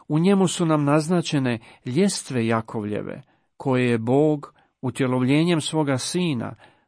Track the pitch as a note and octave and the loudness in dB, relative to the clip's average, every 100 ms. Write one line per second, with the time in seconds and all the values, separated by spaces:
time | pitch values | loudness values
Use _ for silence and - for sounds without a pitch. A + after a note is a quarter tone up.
0 | - D3+ F3+ G3 F3+ - E3 D#3 C#3+ D3+ | -4 2 4 4 2 2 0 2 2 2
1 | D#3 F3+ D#3+ D3+ C3 A2+ - - B2+ B2+ | 2 0 0 0 0 -2 -8 -14 -4 0
2 | G3 - - B2+ A2+ A2+ A2 A#2 G#2 G2+ | 0 0 -4 -2 0 0 -2 -6 -6 -6
3 | G2 - - _ _ - C3+ B2+ B2 A#2 | -8 -12 -16 _ _ -8 -2 0 2 0
4 | A2+ C3+ D3+ D3 - - _ _ B2+ - | 2 2 2 0 -6 -20 _ _ -6 -2
5 | C3 B2+ B2+ C#3+ E3+ E3 - D#3+ D3 C3 | 0 0 2 2 2 0 0 -2 -2 -2
6 | - F3 F3 B2+ G#2 A2+ - _ | -4 -2 -2 -2 -6 -12 -20 _